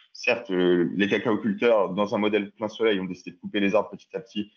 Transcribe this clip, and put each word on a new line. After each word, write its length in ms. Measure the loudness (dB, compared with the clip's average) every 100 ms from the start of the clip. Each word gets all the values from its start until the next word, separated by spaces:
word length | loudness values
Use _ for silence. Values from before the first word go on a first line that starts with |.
| _
certes, 380 | -6 -2 -2 -2
euh, 400 | 2 4 4 2 0
les 120 | 0
cacaoculteurs, 840 | 0 0 -2 -2 0 4 4 2
dans 240 | 0 -2
un 60 | 0
modèle 320 | 0 0 -2
plein 160 | -6 -8
soleil, 320 | -2 0 0
ont 60 | -2
décidé 260 | -8 -14
de 60 | -14
couper 220 | -8 -2
les 140 | 2
arbres 160 | 2 0
petit 180 | -8 _
à 60 | -12
petit 320 | -10 -10 -10